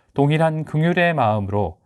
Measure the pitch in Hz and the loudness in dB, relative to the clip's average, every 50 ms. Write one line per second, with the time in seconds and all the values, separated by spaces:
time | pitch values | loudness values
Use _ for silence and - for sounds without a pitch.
0 | _ _ - - 139 143 156 156 165 160 156 156 151 - - 151 156 170 175 180 | _ _ -2 0 2 2 2 2 0 0 0 -4 -6 -4 -2 0 0 0 2 2
1 | 175 170 165 143 120 107 107 107 101 95 104 104 101 82 - _ _ | 2 0 2 0 0 0 0 0 -2 -2 -2 -2 -2 -4 -6 _ _